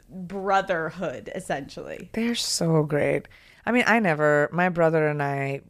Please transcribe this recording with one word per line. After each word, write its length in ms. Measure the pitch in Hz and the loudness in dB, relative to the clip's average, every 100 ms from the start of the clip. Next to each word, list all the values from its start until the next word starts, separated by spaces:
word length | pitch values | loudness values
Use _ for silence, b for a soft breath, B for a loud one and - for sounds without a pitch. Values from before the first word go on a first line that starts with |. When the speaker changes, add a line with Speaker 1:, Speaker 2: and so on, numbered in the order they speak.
| - 190 175 | -18 -14 -10
Speaker 1:
brotherhood, 1000 | 196 190 196 190 175 160 165 175 131 - | -6 0 2 2 -2 -4 -4 -6 -6 -10
essentially? 760 | - - 151 139 - 67 - 180 | -10 -6 -6 -8 -12 -12 -12 -10
Speaker 2:
They're 220 | - 233 | -4 -2
so 480 | 233 - - 170 160 | -2 -2 0 2 2
great. 460 | 151 147 139 143 - B B B - | 2 0 0 0 -4 B B B 0
I 60 | |
mean, 120 | 240 - | 2 4
I 120 | 226 | 4
never, 480 | 202 151 151 147 147 | 2 2 4 4 2
my 160 | 165 180 | 2 0
brother 380 | 170 165 160 151 | 4 4 4 2
and 140 | 147 | 0
I 380 | 143 139 139 139 - | -2 -2 -4 -6 -8